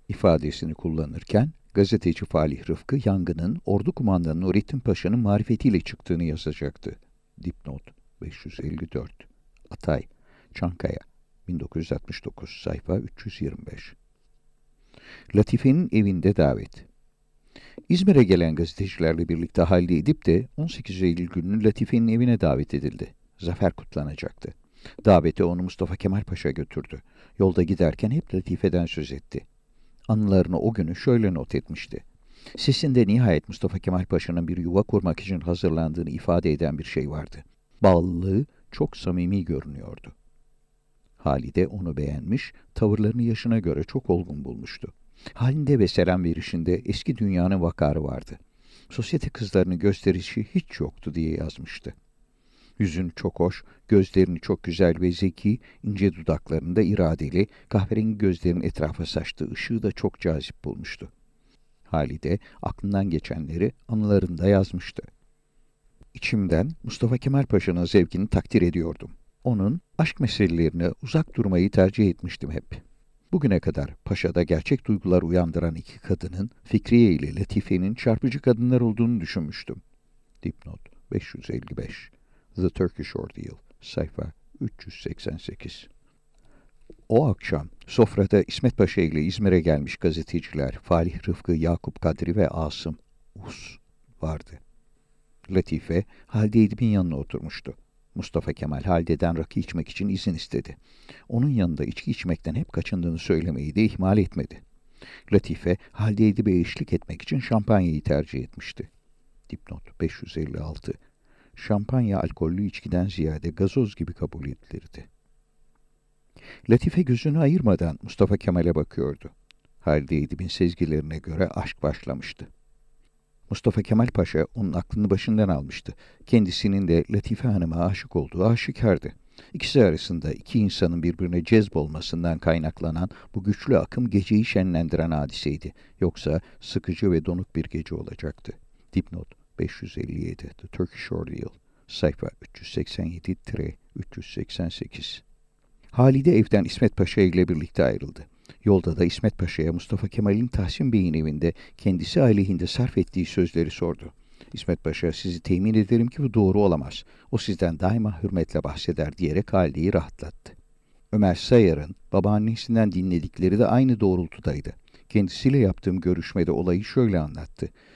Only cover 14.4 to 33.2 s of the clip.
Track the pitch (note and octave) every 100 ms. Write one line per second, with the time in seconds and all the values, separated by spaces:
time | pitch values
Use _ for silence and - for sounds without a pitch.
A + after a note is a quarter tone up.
14.4 | _ _ _ _ _ - - - - G2+
15.4 | - - C3+ D3+ F3+ A2 G2+ F2+ F#2 G2+
16.4 | D2 A1+ - - - _ _ _ _ _
17.4 | _ - - - - F3+ F#3+ D3 G2 F2+
18.4 | E2 D#2 E2+ - F#2+ - D#2+ D#2+ E2+ E2
19.4 | F2 - E2+ F2+ F2 E2 G#2+ D#3 - E2
20.4 | B2+ - E3 - - F#2 F#2 E2+ F2 F2+
21.4 | F2 G#2+ G#2+ - A#2 A#2+ A2+ A2+ B2 A2+
22.4 | E2 C2+ - C#2 C#2+ - - - _ _
23.4 | F2 F2 F#2+ - - - D2 D2+ - -
24.4 | - - _ _ - - A2 F2+ D#2+ -
25.4 | F2 F2 F#2 - F2 F#2 G2 G2 - F2+
26.4 | D2+ C2+ C#2+ - - D2 - _ - -
27.4 | F#2+ F2+ E2+ F#2+ E2 - A2 D3 - F#2+
28.4 | - F2+ F#2+ F2 E2+ - C#2+ C2+ - C2+
29.4 | - _ _ _ - - - A2 G#2 F#2+
30.4 | E2+ F2 A2 G#2+ D#2+ F2 - A#2+ G#2 D#2+
31.4 | - - - D#2 - - - _ - -
32.4 | - - - C3+ D3+ B2 G#2 A2+